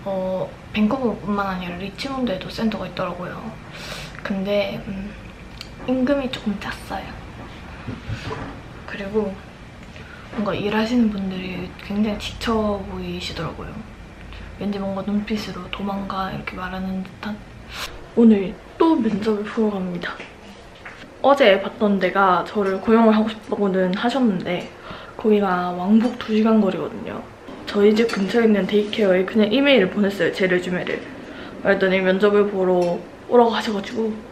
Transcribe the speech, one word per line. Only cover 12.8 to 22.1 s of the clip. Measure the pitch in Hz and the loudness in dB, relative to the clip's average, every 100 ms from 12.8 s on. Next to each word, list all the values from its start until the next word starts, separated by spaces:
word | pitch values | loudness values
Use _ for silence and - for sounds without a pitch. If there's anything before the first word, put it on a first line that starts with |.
| 190 | -6
보이시더라고요. | 185 180 175 - - 160 - 80 82 - - - - - - - - | -8 -8 -8 -8 -8 -8 -8 -12 -12 -14 -16 -18 -18 -16 -14 -14 -8
왠지 | 190 202 | -6 -4
뭔가 | 196 196 | -4 -4
눈빛으로 | 196 208 208 214 185 180 180 | -2 -2 0 -4 -4 -10 -10
"도망가." | - 196 196 196 196 190 | -8 -4 -4 -4 -4 -4
이렇게 | 208 - 185 | -6 -8 -8
말하는 | 180 185 190 190 | -8 -6 -4 -4
듯한. | 185 - 214 214 - - - - - - - - | -6 -10 -8 -8 -12 -18 -16 -12 -10 -12 -4 6
오늘 | 233 208 180 - - - | 8 8 2 -6 -16 2
또 | 330 302 | 4 4
면접을 | 220 196 220 208 214 | 2 0 0 -2 -2
보러 | - 214 | 0 0
갑니다. | 196 185 175 - - - - - - - - - - - - | 0 -4 -6 -8 -10 -14 -18 -20 -20 -20 -18 -18 -18 -20 0
어제 | 254 277 240 196 | 4 6 6 6
봤던 | - - 214 196 | 2 0 2 2
데가 | 180 | 2